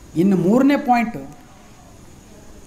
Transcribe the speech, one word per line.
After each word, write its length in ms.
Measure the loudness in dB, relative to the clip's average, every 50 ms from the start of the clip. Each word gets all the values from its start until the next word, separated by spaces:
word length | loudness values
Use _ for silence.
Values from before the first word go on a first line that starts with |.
| -20 -12 -4
ಇನ್ನು 200 | -2 0 2 2 0
ಮೂರನೇ 400 | 0 2 2 2 4 2 2 0
ಪಾಯಿಂಟ್, 400 | 0 0 0 0 0 -4 -8 -12 -14 -16 -20 -20 -20 -20 -20 -20 -20 -20 -20 -20 -20 -20 -20 -20 -20 -20 -20 -20 -20 -20 -20 -20 -20 -20 -20 -20 -20